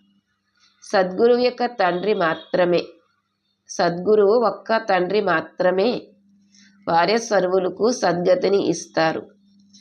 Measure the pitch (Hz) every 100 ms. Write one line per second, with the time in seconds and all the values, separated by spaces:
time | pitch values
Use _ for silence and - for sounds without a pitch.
0 | _ _ _ _ _ _ _ _ - 202
1 | 185 185 233 240 247 247 240 240 180 175
2 | 196 196 165 165 - - 175 170 - -
3 | _ _ _ _ _ _ _ - 175 170
4 | 185 214 196 240 214 - - 220 220 185
5 | 180 208 196 165 - - 180 185 220 214
6 | - _ _ _ _ _ _ _ - 170
7 | 175 226 226 202 180 190 185 - 220 240
8 | 190 170 175 - 190 392 147 170 - -
9 | 160 131 - _ _ _ _ _